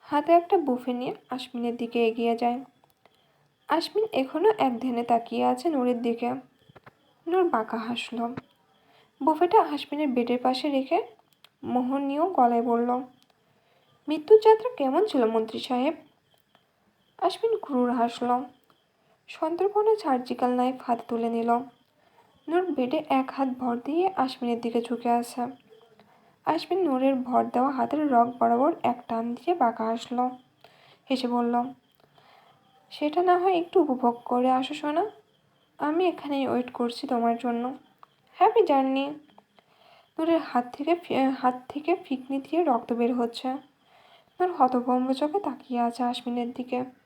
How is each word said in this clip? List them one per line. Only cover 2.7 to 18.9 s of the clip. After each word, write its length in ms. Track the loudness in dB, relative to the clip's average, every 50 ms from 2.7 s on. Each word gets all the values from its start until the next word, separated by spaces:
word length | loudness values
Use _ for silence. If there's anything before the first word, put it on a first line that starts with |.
| _ _ _ _ _ _ _ _ _ _ _ _ _ _ _ _ _ _ _
আশমিন 380 | -2 -2 0 0 -2 -2 -2 -2 0 0
এখনও 400 | -2 -2 -2 -2 2 2 2 4
এক 220 | 4 2 0 0 0
ধ্যানে 240 | -2 -2 -2 -2 0
তাকিয়ে 420 | 2 2 0 0 -2 -2 0 2
আছে 240 | 2 0 2 0 0
নূরের 320 | 0 2 0 0 0 0
দিকে। 320 | 0 -2 -2 -2 -4 -4 -4 -6 -10 _ _ _ _ _ _ -20 _ -20 _ _ _ _ _ _ _
নূর 220 | -2 0 2 2 2
বাঁকা 280 | 2 0 -2 -2 -6
হাসল। 560 | -6 -6 -6 -6 -8 -8 -8 -8 -6 -6 -6 -8 -10 -16 _ _ _ _ _ _ _ _ _ _ _ _ _ _ _ 2
বুফেটা 380 | 2 4 4 2 6 6 6
আশমিনের 460 | 4 4 -2 -6 -6 -8 -4 -2 -2
বেডের 320 | 0 0 0 0 0 -2 0
পাশে 300 | 0 0 -2 0 -2 -2
রেখে 320 | 0 -2 0 0 0 -2 -2 -4 -12 _ _ _ _ _ _ -20 _ _ -8
মোহনীয় 680 | -2 -2 -2 0 0 -2 -2 -2 -2 -2 0 -2 0
গলায় 320 | 2 4 4 4 4 2
বলল, 400 | 0 0 0 0 0 0 -2 -4 -4 -10 -18 _ _ _ _ _ _ _ _ _ _ _ _ _ _ _ _ _ _
"মৃত্যুর 320 | -6 -4 -4 6 8 8 8
যাত্রা 300 | 10 8 6 6 4 -6 -2
কেমন 280 | 0 -2 2 2 2 0
ছিল 200 | 2 2 2 2
মন্ত্রী 340 | 2 2 0 -2 -2 -6 -10
সাহেব?" 340 | -6 -4 -2 0 0 -2 -2 -4 -14 _ _ _ _ _ _ _ _ _ _ _ _ _ _ _ _ _ _ _ _ _ _
আশমিন 400 | -2 -2 -2 0 0 0 0 0 0
ক্রূর 300 | -2 -2 0 0 2 2
হাসল। 520 | 2 0 0 0 0 -4 -2 -2 -2 -2 -2 -8 -16 _ _ _ _ _ _ _